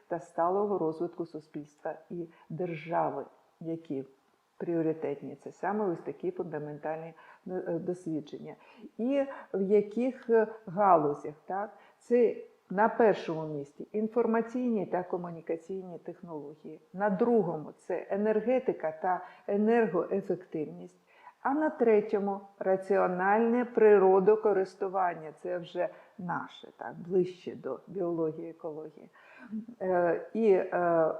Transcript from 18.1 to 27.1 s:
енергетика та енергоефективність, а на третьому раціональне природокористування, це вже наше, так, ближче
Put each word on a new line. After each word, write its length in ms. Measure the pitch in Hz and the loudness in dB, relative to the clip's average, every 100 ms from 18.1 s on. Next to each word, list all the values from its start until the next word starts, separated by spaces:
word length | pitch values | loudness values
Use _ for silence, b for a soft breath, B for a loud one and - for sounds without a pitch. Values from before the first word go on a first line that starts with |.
енергетика 840 | 196 214 214 214 254 254 165 156 156 | -2 2 2 2 0 0 -2 -4 -4
та 240 | 190 180 B B - | -2 -2 B B -4
енергоефективність, 1500 | 202 214 233 214 170 170 196 196 175 - 160 151 175 180 _ B B B _ | 0 4 4 2 0 -2 -4 -2 -6 -4 -8 -8 -10 -18 _ B B B _
а 120 | 240 | -2
на 160 | 285 311 | 0 0
третьому 720 | 302 233 214 208 208 202 196 - _ | 2 4 4 4 -2 -2 -4 -10 _
раціональне 1080 | 190 190 190 196 185 180 190 214 233 240 | 2 2 2 2 4 2 4 4 4 2
природокористування, 1700 | 233 240 214 208 190 196 190 214 214 190 190 - 196 190 180 165 156 | 0 6 8 10 8 8 6 4 4 2 0 -4 -4 0 -2 -2 -12
це 260 | 147 180 180 | -12 -8 -8
вже 300 | 165 175 170 B B - | -8 -4 -4 B B -12
наше, 500 | 175 156 - - - - | -6 -6 -8 -14 -20 -14
так, 180 | - 156 | -14 -12
ближче 560 | 170 | -2